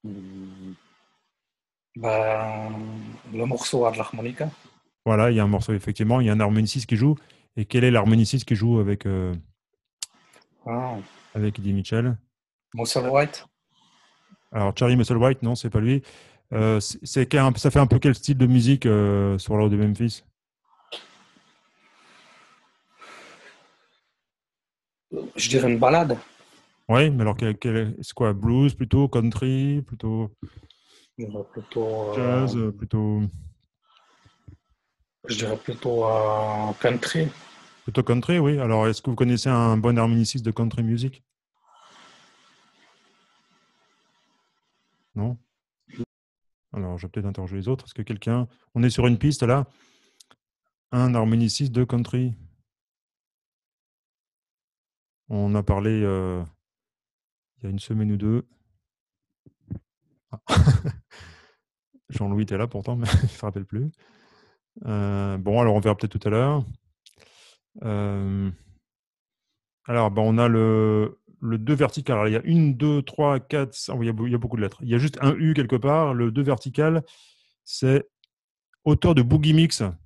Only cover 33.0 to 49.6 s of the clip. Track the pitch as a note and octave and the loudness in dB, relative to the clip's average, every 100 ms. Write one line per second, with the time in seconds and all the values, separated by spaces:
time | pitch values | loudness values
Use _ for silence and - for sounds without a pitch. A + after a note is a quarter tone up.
33 | G#2+ G#2 G#2 - - _ _ _ _ _ | -2 -2 -4 -6 -20 _ _ _ _ _
34 | _ _ _ _ - - _ _ _ _ | _ _ _ _ -20 -20 _ _ _ _
35 | _ _ - G#2+ A2 A2 - A#2 B2+ A#2 | _ _ -10 -6 -6 -6 -8 -8 -4 -2
36 | A2 A2 G#2+ G#2+ G#2+ G#2+ G#2+ G#2 A#2+ A#2+ | 0 0 0 -2 -2 -4 -6 -2 -2 -2
37 | - E3 D#3 - - - - _ - C3 | -4 -4 -4 -6 -20 -20 -20 _ -6 -2
38 | B2 A#2+ - F3 C#3+ D3 A#2+ A2 A2 G#2+ | 0 0 2 2 2 0 0 2 2 0
39 | - A#2 B2 A#2+ C3+ B2 A#2 A2 A#2 A#2 | -4 0 2 2 2 2 4 2 2 2
40 | A2+ A#2 A2 C3 A2+ A2 A#2 A2+ A2+ A#2 | 2 2 0 -2 -6 -2 -4 -2 -2 -2
41 | C3 - _ _ _ _ _ _ _ - | -4 -8 _ _ _ _ _ _ _ -20
42 | - _ _ _ _ _ _ _ _ _ | -20 _ _ _ _ _ _ _ _ _
43 | _ _ _ _ _ _ _ _ _ _ | _ _ _ _ _ _ _ _ _ _
44 | _ _ _ _ _ _ _ _ _ _ | _ _ _ _ _ _ _ _ _ _
45 | _ G#2+ A2 A#2+ _ _ _ _ _ B2+ | _ -6 -6 -6 _ _ _ _ _ -16
46 | A#2 _ _ _ _ _ _ G#2 F#2 F2 | -16 _ _ _ _ _ _ -10 -8 -10
47 | F2+ A2+ G2+ F#2+ F#2 G2 F#2+ C3 - - | -10 -8 -8 -8 -10 -8 -6 -6 -8 -14
48 | G#2+ G#2+ - A#2+ A#2+ _ _ A#2 B2 A2 | -10 -8 -4 -4 -4 _ _ 0 0 2
49 | B2 A#2 D3 C#3 A#2 C3+ | 2 2 0 0 2 2